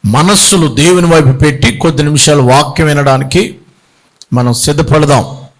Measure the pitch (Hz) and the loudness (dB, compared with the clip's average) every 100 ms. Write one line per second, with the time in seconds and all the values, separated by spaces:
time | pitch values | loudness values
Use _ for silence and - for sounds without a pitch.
0 | 101 120 170 208 - 190 156 117 156 180 | -2 0 2 2 2 0 0 0 2 2
1 | 170 165 135 135 151 135 233 - 165 143 | 2 2 2 2 0 0 -4 -2 -4 -2
2 | 147 151 - 147 123 131 143 139 156 143 | -2 0 0 2 2 2 0 -2 -2 0
3 | 139 135 139 151 - - _ _ _ _ | 0 -2 -2 -2 -4 -8 _ _ _ _
4 | _ _ - 127 123 117 - 147 160 156 | _ _ -6 -2 -2 -2 -2 -2 0 0
5 | 147 135 - - - _ | 2 0 -2 -12 -20 _